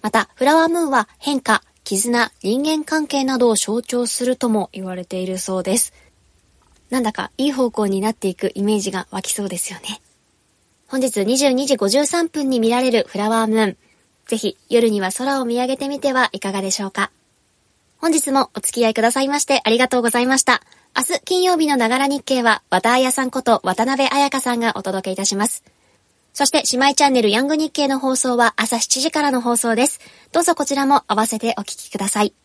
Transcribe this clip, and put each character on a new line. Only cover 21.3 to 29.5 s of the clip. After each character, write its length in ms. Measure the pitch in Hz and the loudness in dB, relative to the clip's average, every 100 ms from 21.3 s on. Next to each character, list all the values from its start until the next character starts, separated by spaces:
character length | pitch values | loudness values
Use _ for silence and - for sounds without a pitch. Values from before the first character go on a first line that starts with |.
| 370 | 0
曜 140 | 370 349 | 2 2
日 100 | 311 | 2
の 100 | 277 | 2
な 120 | 226 | 2
が 100 | 254 | 0
ら 80 | 277 | 0
日 160 | 277 | -2
経 180 | - 262 | -2 0
は 220 | 233 214 _ | 2 0 _
和 120 | 185 | 0
田 120 | 226 | 2
彩 180 | 254 262 | 2 2
さ 140 | 254 254 | 0 -2
ん 60 | |
こ 100 | 262 | -2
と 200 | 247 220 | 0 0
渡 220 | - 185 233 | 0 0 0
辺 240 | 269 269 | 2 0
彩 200 | 277 285 | 2 0
香 120 | 269 | 0
さ 140 | 254 240 | -2 0
ん 40 | |
が 140 | 233 - | -2 -4
お 80 | |
届 220 | 190 190 190 | -6 -6 -6
け 60 | |
い 40 | 185 | -4
た 100 | 196 | -2
し 100 | 196 | 0
ま 120 | 208 | 0
す。 160 | - _ _ _ _ _ _ _ - | 0 _ _ _ _ _ _ _ 0
そ 100 | 277 | 2
し 60 | |
て 120 | 311 - | 2 0
姉 140 | 247 269 | 2 2
妹 80 | 277 | 4
チ 100 | 294 | 4
ャ 40 | |
ン 40 | |
ネ 80 | 254 | 4
ル 80 | 220 | 4
ヤ 120 | 214 | 2
ン 60 | 269 | 0
グ 80 | 302 | 0
日 160 | 311 | -2
経 160 | - 285 | -2 0
の 100 | 269 | 0
放 200 | 262 262 | 0 0
送 180 | 262 240 | 0 2
は 180 | 233 - | 2 2
朝 200 | 220 233 | -2 -2
七 220 | - 262 | 0 0
時 100 | 294 | 0
か 120 | 311 | 0
ら 100 | 294 | 0
の 80 | 262 | 0
放 160 | 240 | 0